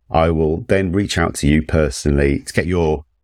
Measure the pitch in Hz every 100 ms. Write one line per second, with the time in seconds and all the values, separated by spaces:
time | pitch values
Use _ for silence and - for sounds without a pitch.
0 | _ 80 82 80 78 82 - 95 95 92
1 | 101 - 82 - 71 76 - 80 76 -
2 | 76 71 71 69 - - 82 90 80 76
3 | - _